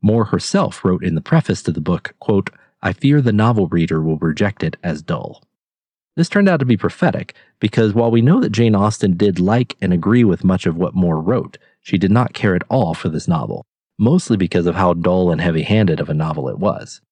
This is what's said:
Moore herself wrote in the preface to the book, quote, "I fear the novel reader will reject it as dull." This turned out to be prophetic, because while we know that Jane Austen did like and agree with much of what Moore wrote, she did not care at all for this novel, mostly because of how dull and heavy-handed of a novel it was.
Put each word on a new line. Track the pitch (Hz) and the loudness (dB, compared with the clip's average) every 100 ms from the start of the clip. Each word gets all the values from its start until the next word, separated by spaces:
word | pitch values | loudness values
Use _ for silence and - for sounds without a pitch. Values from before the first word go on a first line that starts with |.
Moore | 104 113 110 | 2 2 0
herself | 90 - 190 160 - | -2 -2 -2 -2 -2
wrote | 95 90 | -2 0
in | 90 | -2
the | 80 | -4
preface | - 165 - 98 | 0 0 0 -2
to | - | -2
the | 78 | -4
book, | 76 87 - _ | -2 -4 -4 _
quote, | - 101 95 _ _ _ | -2 0 0 _ _ _
"I | - | -6
fear | 90 135 147 | -2 2 2
the | 123 | 2
novel | 104 110 117 90 | 2 2 2 0
reader | 85 82 80 | 0 0 0
will | 80 78 | -2 -2
reject | 82 76 104 - | -2 -2 -2 -2
it | 80 - | -6 -6
as | 90 76 | -8 -8
dull." | 80 85 - - _ _ _ _ _ _ _ - | -6 -8 -8 -16 _ _ _ _ _ _ _ -4
This | 175 | 0
turned | 202 196 | 2 2
out | 170 | 2
to | 127 | 2
be | 117 | 0
prophetic, | - - 170 - - - _ _ | 0 -2 -2 -2 -8 -18 _ _
because | 107 - 110 | -2 2 2
while | 104 117 | 2 2
we | 117 | 4
know | 120 202 | 4 4
that | 117 | 2
Jane | 107 117 104 | 2 2 2
Austen | 104 104 104 87 | 0 0 0 2
did | 104 87 | 0 2
like | 90 117 123 - | 0 2 -2 -4
and | 98 | -2
agree | 90 90 120 | 0 2 4
with | 117 85 | 4 2
much | 92 92 - | 0 0 -2
of | 82 | -2
what | 90 - | -4 0
Moore | 87 80 | 0 0
wrote, | 82 120 101 - _ _ | -2 -4 -4 -16 _ _
she | - 98 | -4 -2
did | 92 | 2
not | 110 123 | 2 0
care | - 107 90 | -2 -2 -2
at | - | 0
all | 131 90 | -2 -2
for | - - | -4 -6
this | 78 - | -6 -4
novel, | - 53 50 - _ _ _ | -4 -4 -10 -12 _ _ _
mostly | 110 175 - 110 | 2 2 2 0
because | 90 92 87 | 0 0 0
of | 87 | 0
how | 92 85 | 0 0
dull | 85 92 90 | 0 2 2
and | 80 | 0
heavy-handed | 82 80 80 107 101 78 | 0 -2 0 2 2 0
of | 76 | -2
a | 76 | -4
novel | 80 76 65 | -4 -4 -6
it | - | -4
was. | 101 - - - _ | -4 -4 -10 -20 _